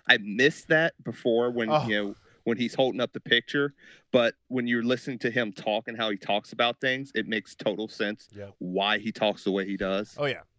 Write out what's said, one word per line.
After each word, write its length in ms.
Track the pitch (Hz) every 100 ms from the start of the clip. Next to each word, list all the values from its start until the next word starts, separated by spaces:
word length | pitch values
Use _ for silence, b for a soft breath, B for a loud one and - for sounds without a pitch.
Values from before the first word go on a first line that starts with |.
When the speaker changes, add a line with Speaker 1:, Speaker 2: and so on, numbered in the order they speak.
| -
Speaker 1:
I 100 | 123
missed 500 | 101 104 139 - -
that 340 | 160 165 -
before 460 | - 113 127 113 123
when, 180 | 120 110
Speaker 2:
Oh. 160 | 151 120
Speaker 1:
you 80 | 104
know, 200 | 101 - b b
when 140 | - 113
he's 160 | 120 -
holding 260 | 131 123
up 100 | 120
the 60 | 117
picture. 540 | - 120 - 143 143 - B B B
But 240 | 127 117 - _
when 200 | 127 120
you're 160 | 120
listening 360 | 117 127 - 120
to 120 | 123
him 200 | 117 110
talk 340 | 92 - 107 113
and 100 | 113
how 120 | 110
he 80 | 101
talks 340 | - 101 -
about 260 | - 120 120
things, 320 | 135 131 135 113
it 120 | 98
makes 280 | 110 - -
total 320 | 113 98 110
sense 420 | - 104 104 -
Speaker 2:
Yep. 220 | 101 101 -
Speaker 1:
why 380 | 90 92 101 107
he 120 | 107
talks 320 | - 107 98
the 80 | -
way 140 | 98 98
he 100 | 98
does. 380 | 95 98 107 -
Speaker 2:
Oh, 80 | 143
yeah. 180 | 92 73